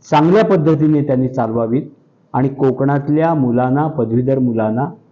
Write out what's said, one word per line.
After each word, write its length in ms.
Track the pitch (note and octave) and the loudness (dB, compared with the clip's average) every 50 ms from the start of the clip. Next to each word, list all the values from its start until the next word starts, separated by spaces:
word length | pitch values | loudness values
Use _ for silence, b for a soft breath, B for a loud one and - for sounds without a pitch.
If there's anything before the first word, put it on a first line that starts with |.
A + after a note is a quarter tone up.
| _ - | _ 0
चांगल्या 360 | - D3+ D3+ E3 F3+ G#3+ A3 | 2 2 4 4 4 4 4
पद्धतीने 560 | - G3 F3+ D3 D#3 D#3+ C#3+ D3+ D3+ D3+ D3 | 4 2 2 2 2 2 2 2 2 2 2
त्यांनी 260 | C#3 C#3+ C3+ B2+ C3 B2+ | 0 0 0 0 0 -2
चालवावीत 560 | C3 B2+ A#2 A2 A2+ A#2+ A#2 A2+ A#2 C3+ - - - _ _ _ _ _ _ _ - | -2 -4 -4 -2 -2 -2 -2 0 -2 -4 -4 -6 -16 _ _ _ _ _ _ _ -4
आणि 160 | B2+ B2+ C#3 | -2 -2 -2
कोकणातल्या 840 | C3+ C3 D3 C3+ B2+ C3 C3+ C#3 C#3+ C#3+ C#3+ C#3+ D3 D3+ D#3+ E3 F3 | -2 0 -2 -2 0 0 -2 -2 -2 -2 -2 -2 0 0 0 0 0
मुलांना, 540 | D#3 C3+ A#2+ A#2 A#2+ B2+ - B2+ C#3 D#3 D#3+ | 0 0 0 0 0 0 0 0 0 -2 -2
पदवीधर 520 | - - A#2+ A2 A2+ A#2+ B2+ C3 C3+ C3 | -2 -4 -4 -2 0 -2 0 0 0 0
मुलांना 460 | B2+ B2 A2+ A2+ A2 A2 A2 A#2+ C#3 D#3+ E3 - _ _ | 0 -2 0 -2 -2 -2 -2 -2 -4 -6 -8 -14 _ _